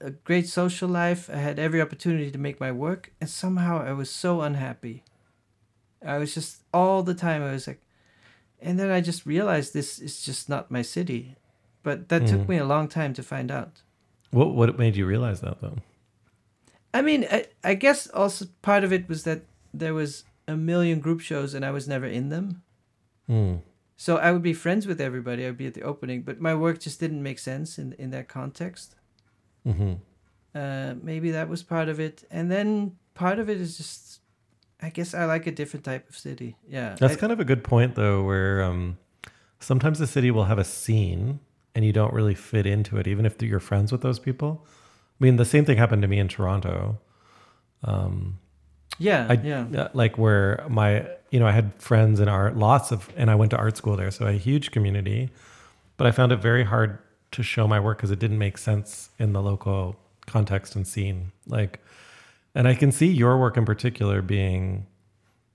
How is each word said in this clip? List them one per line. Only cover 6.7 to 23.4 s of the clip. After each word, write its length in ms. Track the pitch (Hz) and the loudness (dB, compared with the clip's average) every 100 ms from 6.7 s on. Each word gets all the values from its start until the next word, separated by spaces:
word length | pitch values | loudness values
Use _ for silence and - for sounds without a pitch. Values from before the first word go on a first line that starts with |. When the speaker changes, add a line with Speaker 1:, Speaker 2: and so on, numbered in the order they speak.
Speaker 1:
all 300 | 175 185 190 | 2 2 2
the 100 | 180 175 | 0 -2
time, 260 | 170 156 | -2 -2
I 80 | 143 | -4
was 160 | 135 139 | -6 -10
like, 140 | 131 _ _ _ _ _ _ _ _ | -16 _ _ _ _ _ _ _ _
and 180 | - 180 | -4 -2
then 100 | 196 | 0
I 80 | 185 | 0
just 260 | 170 170 143 | 0 -4 -4
realized 480 | 160 202 160 135 | -2 0 0 -2
this 260 | - 139 - | -6 -8 -10
is 220 | 143 - | -14 -12
just 280 | - 131 - | -10 -10 -6
not 200 | 139 - | -8 -6
my 100 | 127 | -6
city. 540 | 120 170 175 120 127 135 _ _ _ _ | -6 -6 -6 -6 -10 -20 _ _ _ _
But 260 | 151 143 175 | -8 -8 -2
that 180 | 170 117 | 2 4
took 140 | 98 | 2
Speaker 2:
Mm-hmm. 100 | 98 | 2
Speaker 1:
me 60 | 175 | 0
a 80 | 139 | 2
long 240 | 151 151 | 0 0
time 240 | 165 147 | -2 -4
to 100 | 127 | -6
find 260 | - 135 123 | -10 -8 -6
out. 320 | 139 - - _ _ _ _ _ | -8 -10 -16 _ _ _ _ _
Speaker 2:
What, 240 | 123 156 123 | 2 4 4
what 220 | 117 - | 2 4
made 200 | 117 101 | 2 2
you 80 | 92 | 0
realize 340 | 107 120 92 | 0 0 -4
that, 220 | - - | -8 -10
though? 160 | 110 - - _ _ _ _ _ _ _ _ _ _ | -10 -12 -14 _ _ _ _ _ _ _ _ _ _
Speaker 1:
I 80 | 240 | 0
mean, 240 | 294 294 214 | 2 2 2
I, 140 | 160 - _ | -2 -4 _
I 120 | 180 196 | -2 2
guess 320 | 269 302 - | 2 2 -2
also 380 | - 202 - 190 _ | 0 0 -2 -12 _
part 220 | - 202 | 2 2
of 80 | 190 | 4
it 160 | 185 180 | 0 -2
was 160 | 156 | -6
that 200 | 165 160 - _ _ | -4 -6 -8 _ _
there 200 | 147 160 | -8 -4
was 300 | 156 147 - - _ - | -4 -4 -8 -20 _ -8
a 80 | 156 | -4
million 420 | 160 175 170 160 | 0 2 2 2
group 220 | 151 165 | 0 -2
shows 320 | - 151 139 | -4 -6 -6
and 100 | 139 | -6
I 80 | 135 | -6
was 160 | 139 135 | -6 -4
never 180 | 135 131 | -6 -4
in 220 | 120 139 | -4 -4
them. 340 | 160 196 175 _ _ _ _ _ _ - | -4 -6 -8 _ _ _ _ _ _ -2
Speaker 2:
Mm. 320 | 113 | 0